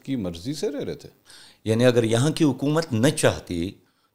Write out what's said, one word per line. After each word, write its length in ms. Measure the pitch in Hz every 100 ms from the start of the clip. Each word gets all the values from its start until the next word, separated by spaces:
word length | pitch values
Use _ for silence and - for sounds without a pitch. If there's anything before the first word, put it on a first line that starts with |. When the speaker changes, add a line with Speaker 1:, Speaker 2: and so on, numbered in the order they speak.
Speaker 1:
की 120 | - 131
मर्जी 380 | 90 85 104
से 140 | 156 214
रह 120 | 277
रहे 140 | 110
थे? 140 | 73 - _ _ - - _ 104
Speaker 2:
यानी 180 | 113
अगर 200 | 127 120
यहाँ 280 | 113 113 151
की 120 | -
हुकूमत 440 | 156 127 139 151 165
न 180 | 110 139
चाहती, 720 | 156 127 92 - 87 90 - _ _ _